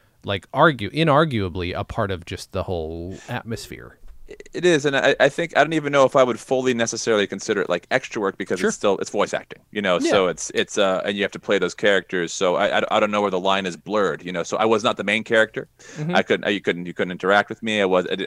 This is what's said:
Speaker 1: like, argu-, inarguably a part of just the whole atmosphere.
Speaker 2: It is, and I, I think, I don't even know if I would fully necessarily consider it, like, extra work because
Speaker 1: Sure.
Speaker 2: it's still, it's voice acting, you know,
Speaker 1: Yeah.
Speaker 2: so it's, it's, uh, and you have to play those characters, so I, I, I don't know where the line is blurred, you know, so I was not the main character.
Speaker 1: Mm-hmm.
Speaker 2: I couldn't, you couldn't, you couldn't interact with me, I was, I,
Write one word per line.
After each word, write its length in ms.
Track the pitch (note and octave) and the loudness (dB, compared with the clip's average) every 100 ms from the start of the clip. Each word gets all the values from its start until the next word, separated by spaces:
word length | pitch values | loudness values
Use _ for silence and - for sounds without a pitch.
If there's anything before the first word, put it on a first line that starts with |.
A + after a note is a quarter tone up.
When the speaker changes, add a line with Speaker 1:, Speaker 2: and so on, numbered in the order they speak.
| _ _ - | _ _ -6
Speaker 1:
like, 260 | G2 - | -6 -4
argu-, 420 | C3+ E3 B2+ G2+ | 2 4 2 -4
inarguably 800 | D3 D#3+ C#3+ D#3+ A#2 F#2+ F2 F2 F2+ | 0 2 4 4 0 -2 -4 -4 -6
a 60 | |
part 280 | G#2 - G2+ | -6 -4 -4
of 140 | F#2 - | -6 -10
just 260 | F#2 - | -12 -8
the 120 | F#2+ | -6
whole 520 | F2 F2 D#2 E2+ F2 F#2+ - | -4 -4 -6 -8 -10 -12 -10
atmosphere. 680 | B2 A2+ A2 - - A#1 - - - - - - - | -10 -8 -10 -12 -16 -18 -20 -20 -18 -18 -20 -14 0
Speaker 2:
It 100 | F3 | 2
is, 200 | D#3+ C#3 | 4 4
and 100 | C3+ | 2
I, 180 | C3+ - | 4 4
I 100 | C#3 | 4
think, 260 | - E3+ - | 2 -2 2
I 80 | |
don't 100 | D3+ | 2
even 180 | D#3+ D3 | 2 2
know 120 | C#3+ | 4
if 120 | C3 C#3 | 6 6
I 80 | |
would 160 | B2+ A2 | 4 2
fully 340 | - C3 B2+ | -2 0 2
necessarily 540 | A#2+ A2+ A2+ - G#2+ G2 | 0 0 -2 0 2 0
consider 340 | G2 - G2+ | -2 -2 -2
it, 80 | F2 | 0
like, 160 | F2 - | -2 0
extra 280 | B2+ - - | -2 -2 -4
work 200 | G2 - | -4 -4
because 200 | G2 F#2 | -6 -2
Speaker 1:
Sure. 100 | G#3 | -2
Speaker 2:
it's 60 | - | 0
still, 200 | G#2+ F#2+ | 0 0
it's 140 | - | -2
voice 240 | G#2+ F#2 - | -2 -2 -4
acting, 260 | - - _ | -8 -20 _
you 120 | G#2 | -4
know, 160 | G2+ F2 | 0 0
Speaker 1:
Yeah. 100 | E4 | 2
Speaker 2:
so 180 | G#2+ F#2 | 2 2
it's, 240 | E2 - A2 | -2 -6 -4
it's, 240 | G2+ A2 | -2 0
uh, 240 | G2 F#2 - | 0 0 -2
and 100 | G2+ | -4
you 60 | |
have 100 | G2 | -4
to 60 | F2 | -4
play 200 | - G2 | -2 0
those 160 | F2 - | 0 0
characters, 580 | G#2+ G2 F2 F#2 E2+ | 2 2 0 -4 -4
so 220 | - F#2 E2 | -2 0 2
I, 240 | G2+ F2+ | 2 0
I, 40 | G#2 | 0
I 100 | G#2+ | 2
don't 120 | G#2 | 2
know 100 | G#2 | 0
where 80 | G2+ | 0
the 100 | F#2 | 0
line 280 | F#2+ F#2+ F#2+ | 0 0 -2
is 100 | D#2+ | -8
blurred, 460 | - G#2 F#2+ D2 F2 | -4 0 0 -2 -6
you 60 | |
know, 100 | F2+ | -6
so 160 | E2 - | -4 0
I 80 | A2+ | 2
was 180 | A2 | 2
not 140 | A#2 A2 | 0 -2
the 60 | |
main 200 | G2+ G#2+ | -2 -2
character. 440 | A2 A2+ A2 - - _ - - | 2 2 2 -2 -12 _ -18 -10
Speaker 1:
Mm-hmm. 180 | D3+ - | -2 0
Speaker 2:
I 80 | |
couldn't, 280 | - G2+ - | 2 0 0
you 80 | G#2 | -2
couldn't, 280 | - F2 F2 | -2 -4 -6
you 60 | - | -6
couldn't 160 | F#2 | -6
interact 380 | F2+ - G2+ G2+ | -2 2 2 2
with 120 | G#2+ | -4
me, 200 | A2 G#2+ | -4 0
I 40 | G2 | 2
was, 220 | F#2 F2+ | 2 0
I, 160 | F#2+ | -4